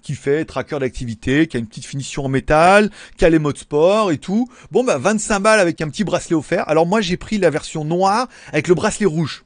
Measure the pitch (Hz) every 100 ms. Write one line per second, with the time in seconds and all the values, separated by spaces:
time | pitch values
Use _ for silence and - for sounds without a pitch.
0 | - 139 - 147 160 - - 147 127 -
1 | 123 110 - 139 160 123 117 - - 139
2 | 131 - 139 135 123 151 175 196 214 -
3 | - - 175 165 147 139 - 147 170 208
4 | 208 143 - 202 247 - - 175 254 156
5 | 143 214 - 208 202 214 175 - 156 -
6 | 185 165 - 165 131 175 - 156 170 214
7 | 185 175 - 214 180 147 - 156 151 170
8 | 190 208 254 - - - 160 170 214 -
9 | 202 156 151 -